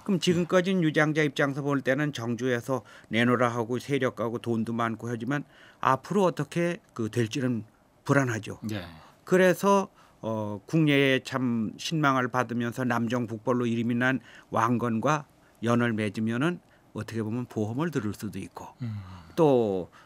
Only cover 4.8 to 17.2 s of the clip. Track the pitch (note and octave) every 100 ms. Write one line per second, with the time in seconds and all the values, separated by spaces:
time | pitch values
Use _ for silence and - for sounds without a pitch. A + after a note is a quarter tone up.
4.8 | A#2 A2 A#2 A#2 A#2+ C#3+ - - - -
5.8 | B2 C3 - G3 F3+ - C#3+ E3+ E3+ E3+
6.8 | _ - A2 A#2+ A2 C#3+ B2+ A#2 G#2+ _
7.8 | _ _ - C#3+ B2+ A2 A2 G2+ A2 G#2
8.8 | E2+ D#2+ - _ - F#3 F#3 E3 G3 G3
9.8 | F#3+ _ - _ A2 A2 G#2 G#2 - E3
10.8 | D3+ C#3 C#3 B2+ - C3 B2+ A#2 G#2 -
11.8 | - D#3+ D3 C3 B2 B2+ A#2+ A#2+ A#2+ A#2
12.8 | B2 A#2 A2+ B2 A2 A2 - B2 A#2+ A#2
13.8 | A#2 A#2+ B2+ C3 - - - G#2+ A2+ A#2+
14.8 | A#2+ A2 B2+ D3+ - _ _ _ A2+ A#2+
15.8 | A#2+ G#2+ G#2+ A2+ A2 A#2 D#3+ F3+ _ _
16.8 | _ G#2+ G#2+ A2+